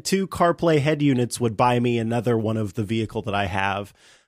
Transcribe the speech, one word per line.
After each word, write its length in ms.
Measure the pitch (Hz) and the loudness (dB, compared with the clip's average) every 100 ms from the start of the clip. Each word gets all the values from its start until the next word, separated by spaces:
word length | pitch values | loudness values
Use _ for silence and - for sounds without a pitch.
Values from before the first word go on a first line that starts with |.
two 240 | - 190 190 | -2 -2 -2
CarPlay 520 | - 175 165 170 156 | 0 0 2 2 2
head 220 | 139 151 | 2 2
units 380 | 147 123 120 - | 2 2 0 -2
would 180 | 120 104 | -2 2
buy 220 | 123 123 | 2 2
me 180 | 120 117 | 2 0
another 400 | 113 120 113 113 | 0 -2 0 0
one 200 | 107 110 | 0 -2
of 180 | 104 104 | -4 -4
the 80 | |
vehicle 400 | 101 113 107 113 | -4 -2 -2 -4
that 100 | 107 101 | -4 -2
I 100 | 101 | -2
have, 460 | 98 98 98 101 - _ _ | 0 0 -2 -8 -16 _ _